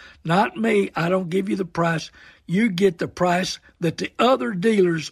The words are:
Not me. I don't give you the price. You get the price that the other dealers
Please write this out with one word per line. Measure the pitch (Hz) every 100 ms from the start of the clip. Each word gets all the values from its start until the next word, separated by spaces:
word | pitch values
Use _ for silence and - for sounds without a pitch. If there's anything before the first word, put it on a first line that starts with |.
| - - 160
Not | 175 226 -
me. | 220 208 196 -
I | 170
don't | 185 180
give | 185 190
you | 202
the | 180
price. | - 170 160 - - - - -
You | 180 233
get | 175 196 -
the | 160
price | - 180 175 185 - _ -
that | 165 156
the | - -
other | 233 254 247
dealers | 185 226 214 180 165 147